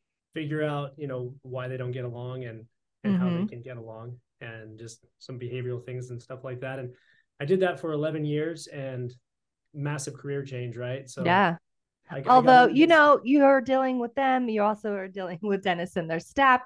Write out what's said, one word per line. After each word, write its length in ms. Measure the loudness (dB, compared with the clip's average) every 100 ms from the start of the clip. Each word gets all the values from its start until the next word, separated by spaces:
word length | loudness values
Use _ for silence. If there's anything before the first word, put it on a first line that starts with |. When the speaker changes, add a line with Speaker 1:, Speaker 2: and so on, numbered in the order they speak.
| _ _ _
Speaker 1:
figure 300 | -10 -6 -4
out, 260 | -4 -4 -8 -10
you 80 | -8
know, 280 | -8 -10 -12
why 260 | -12 -10 -8
they 80 | -8
don't 160 | -8
get 120 | -8
along 400 | -8 -10 -10 -10
and, 200 | -12 -14 -20 _ _ _
and 120 | -2 0
how 100 | 0
they 100 | -2
Speaker 2:
Mm-hmm. 100 | -4
Speaker 1:
can 160 | -8
get 140 | -14 -14
along, 380 | -14 -16 -16 -18 _ _
and 360 | -16 -14 -18 -18
just 280 | -18 -20 _ _
some 200 | -16 -12
behavioral 440 | -10 -8 -8 -8
things 260 | -10 -12 -12
and 100 | -14
stuff 240 | -14 -14
like 160 | -12 -10
that. 180 | -10 -10
And 120 | -12 -16 _ _ _ _
I 40 | -2
did 140 | 0
that 200 | 0 -2
for 120 | -6
eleven 320 | -4 -4 -4 -4
years, 400 | -2 -4 -8 -14
and 480 | -12 -10 -10 -10 -12 _ _ _ _ _ -8
massive 380 | -6 -6 -8
career 300 | -12 -8 -8
change, 320 | -8 -8 -10 -8
right? 320 | -8 -8 -10
So 140 | -4
Speaker 2:
Yeah. 320 | 2 4 4 0 _ _ _ _ _
Speaker 1:
I, 60 | -8
I 40 |
got 100 | 4
Speaker 2:
Although, 340 | 6 10 8
Speaker 1:
into 120 | 8 6
Speaker 2:
you 100 | 6
Speaker 1:
this 40 | 8
Speaker 2:
know, 240 | 8 6
you 200 | 4 6
are 160 | 6 6
dealing 380 | 2 0 0 -2
with 160 | -4
them, 340 | -2 0 0 0
you 140 | 0
also 300 | 0 -2 -6
are 140 | -6 -8
dealing 300 | -8 -10 -6
with 200 | -2 0
dentists 340 | 0 -2 -4 -6
and 120 | -4
their 120 | -6
staff. 420 | -4 2 4 4